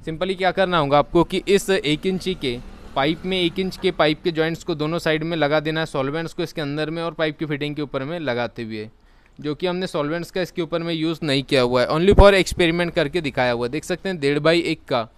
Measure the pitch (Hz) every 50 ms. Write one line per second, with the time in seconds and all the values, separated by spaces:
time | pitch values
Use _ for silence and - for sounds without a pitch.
0 | - 160 160 147 180 190 202 175 190 180 175 - 190 180 180 170 143 123 143 147
1 | 139 - - 170 165 - 185 185 - - 202 196 - - 190 190 - 143 151 147
2 | - 190 185 180 - 180 185 - - 131 120 123 - - - - - - - 139
3 | 135 156 170 - - 185 190 185 175 170 165 185 190 185 - - - 185 175 -
4 | 160 151 156 - - 180 160 151 160 160 170 156 - - 170 147 151 151 170 170
5 | - 165 156 156 160 165 170 160 147 143 151 156 147 156 156 160 160 156 - 143
6 | 131 139 147 165 165 156 - - 170 151 - 165 151 143 143 151 156 151 160 170
7 | 165 165 151 156 160 156 147 - 160 147 151 131 147 147 147 151 147 139 - 135
8 | 131 143 170 175 156 135 120 120 120 113 - - 117 110 110 107 107 113 _ _
9 | _ _ _ _ _ _ _ - 139 147 151 143 180 180 175 180 190 180 - 160
10 | 143 147 160 170 165 - - 190 180 165 - 185 170 147 170 170 165 170 170 160
11 | 156 165 165 147 170 151 135 139 135 - 143 135 123 120 123 123 123 - 143 156
12 | 175 196 202 - 196 202 196 190 170 - - - 175 165 165 175 175 170 - 175
13 | 151 143 147 180 160 135 113 135 127 123 120 120 120 120 131 151 - - 180 165
14 | - 196 185 165 139 139 143 147 147 160 170 170 - - 160 - - - 139 120
15 | 110 117 _